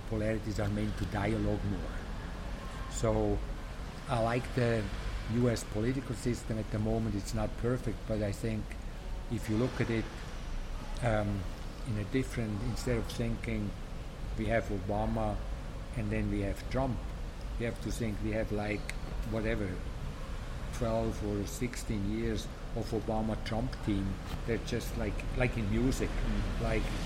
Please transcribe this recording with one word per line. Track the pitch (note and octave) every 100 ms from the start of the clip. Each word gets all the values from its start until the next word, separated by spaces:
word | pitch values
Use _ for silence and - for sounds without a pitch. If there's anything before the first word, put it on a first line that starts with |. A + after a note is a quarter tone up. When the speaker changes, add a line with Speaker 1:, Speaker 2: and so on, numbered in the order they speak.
| -
Speaker 1:
polarities | A2 G#2+ A2 A2 G2+
are | G#2
meant | G#2 G#2+ -
to | F#2
dialogue | G#2 G2+ A2 G#2 G#2 G2+
more. | F#2 - - - - - - - - - - -
So | - A2+ A2 G#2 G2+ - - - - - - -
I | B2
like | A2+ B2 B2
the | B2+ A#2+ A2+ G#2 - - - -
U | A#2 B2
S | A2
political | - G#2+ A#2 C3 -
system | A#2 B2 A2+ - A2
at | G#2+
the | G#2+
moment. | A2 A2+ A2 G2+
It's | -
not | A2+ G#2+ -
perfect, | A#2 B2 - F#2 -
but | A2
I | G#2
think | G2 A2+ G#2+ G2+ - - - - - -
if | A2+ -
you | G#2+
look | B2+ -
at | A2
it, | A2+ - - - - - - - - - -
um, | A#2+ G#2+ G2+ G2+ F2+ - - - -
in | G#2
a | G2+
different, | C3 C3 - A2 G#2 B2
instead | A2 - A#2+
of | G2
thinking | - A2+ A2 - A2 G#2 F#2 - - - - - -
we | G#2+
have | A2+ G#2
Obama | G2+ F#2+ G#2 A2 A2+ G#2+ G2+ - - - - - -
and | G#2
then | A2 G#2
we | G2+
have | G2+ F#2+ -
Trump, | B2+ C3+ G#2+ - - - - - -
you | A2+
have | -
to | A2
think | - A#2 G2
we | A2
have, | G#2+ A2
like, | G#2 G#2 G#2 - - - - -
whatever, | A2 A2 A2+ G2 F2 - - - - - - - - - -
twelve | A2+ A2+ A2+ G#2 G#2
or | G#2 F#2+
sixteen | - B2 - - A2 G2 A2
years | A#2 G#2+ - - - -
of | G#2
Obama-Trump | A2 - A2 A2 G#2+ - A2 B2+ -
team. | - G2+ G2 F#2+ - - -
They're | A2+ -
just | A#2 - -
like, | G#2+ F#2+ - B2+
like | B2 B2
in | G2+
music, | A2 A#2+ - G2+
Speaker 2:
Mm. | - A#2 G#2 G2 G2
Speaker 1:
like | A2+ A2 G#2+ -